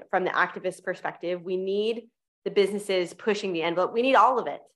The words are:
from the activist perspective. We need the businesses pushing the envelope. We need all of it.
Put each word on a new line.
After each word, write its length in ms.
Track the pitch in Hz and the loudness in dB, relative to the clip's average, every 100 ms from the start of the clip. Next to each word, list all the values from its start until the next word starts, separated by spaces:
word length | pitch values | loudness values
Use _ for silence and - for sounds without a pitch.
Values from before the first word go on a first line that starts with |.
| - | -4
from 140 | 185 | -2
the 80 | 180 | 0
activist 520 | - 175 202 180 180 | 0 -2 -2 -8 -6
perspective. 600 | - 175 156 - 170 180 | -8 -6 -8 -8 -6 -6
We 140 | 170 185 | -4 -4
need 500 | 190 202 214 233 233 _ _ _ 196 | -2 -2 -2 -4 -10 _ _ _ -2
the 60 | |
businesses 640 | 202 190 202 202 185 170 | 2 2 0 0 0 0
pushing 400 | - 220 202 190 | -4 -2 -2 -2
the 100 | 170 | -2
envelope. 300 | 165 170 180 | 0 0 0
We 80 | 233 | 2
need 140 | 262 240 | 4 6
all 240 | 226 247 | 6 4
of 80 | 160 | -2
it. 140 | - - | -8 -14